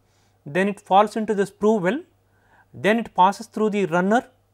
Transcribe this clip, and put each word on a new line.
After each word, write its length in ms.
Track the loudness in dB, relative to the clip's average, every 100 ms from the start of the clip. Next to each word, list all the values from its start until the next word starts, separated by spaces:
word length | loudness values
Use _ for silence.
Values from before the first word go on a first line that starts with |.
| _ _ _ _ -6
then 220 | -2 -2
it 120 | -4
falls 360 | 2 4 4 -2
into 180 | -4
the 100 | -2
sprue 360 | -4 0 0 2
well, 200 | 0 -4 -8 _ _ _ _ _ _
then 280 | -4 -2 -2
it 120 | -4 2
passes 300 | 2 2 -10
through 240 | -4 -2
the 160 | -2 -2
runner, 360 | 0 0 0 -2 _ _